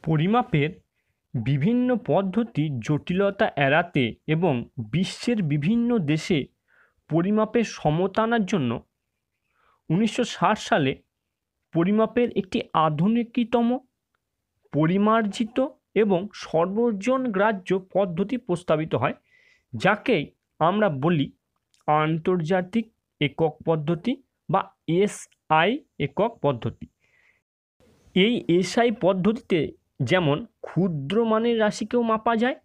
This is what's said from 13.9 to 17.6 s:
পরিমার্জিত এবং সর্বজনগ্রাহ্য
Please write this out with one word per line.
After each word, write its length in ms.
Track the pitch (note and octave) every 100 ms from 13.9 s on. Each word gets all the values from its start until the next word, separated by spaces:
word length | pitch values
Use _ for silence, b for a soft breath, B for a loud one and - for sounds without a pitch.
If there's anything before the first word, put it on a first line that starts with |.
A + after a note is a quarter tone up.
| _ _ _ _ _ _ _ _
পরিমার্জিত 920 | C#3+ D#3+ F#3+ G#3 A3+ G#3 - A3+ - C4 - _
এবং 340 | F#3+ G#3+ F3 G#3
সর্বজনগ্রাহ্য 1400 | - - D#3+ F3 G3+ A#3+ G3+ G#3 C4 B3+ F#3 G#3 G3+